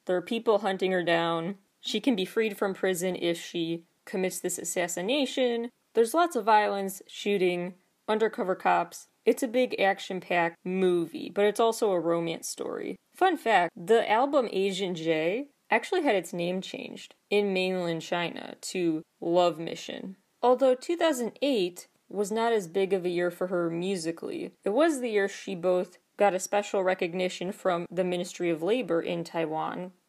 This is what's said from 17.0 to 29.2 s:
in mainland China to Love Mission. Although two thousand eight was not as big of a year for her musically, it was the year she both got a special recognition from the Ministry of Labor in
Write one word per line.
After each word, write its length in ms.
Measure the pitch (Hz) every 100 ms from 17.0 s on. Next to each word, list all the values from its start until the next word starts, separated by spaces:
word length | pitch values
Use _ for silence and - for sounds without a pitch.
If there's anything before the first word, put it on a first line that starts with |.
| - - _
in 240 | 208 202
mainland 480 | 185 185 185 175 165
China 540 | - 175 170 - - -
to 400 | - 185 170 160 - _
Love 380 | 170 175 175 156
Mission. 580 | 165 165 - - 190 190 _ _
Although 340 | 240 247 262
two 220 | 254 - 349
thousand 420 | 330 254 220 -
eight 460 | 277 233 180 175 - _ _
was 240 | 190 196
not 220 | 220 233
as 140 | 220 170
big 260 | 190 190
of 100 | 196
a 60 | 175
year 200 | 175 175
for 180 | 175 180
her 200 | 180 170
musically, 840 | 165 185 190 160 165 - - 190 -
it 60 | 196
was 300 | 226 330 269
the 100 | 240
year 180 | 208 196
she 260 | - -
both 440 | 180 180 180 180 - _ -
got 160 | 202
a 40 | 180
special 440 | - 208 202 202
recognition 720 | 185 185 175 180 185 - 180
from 340 | - 190 175 175
the 140 | 175
Ministry 460 | 185 180 180 - 175
of 120 | 160
Labor 380 | 170 254 180 165
in 240 | - 170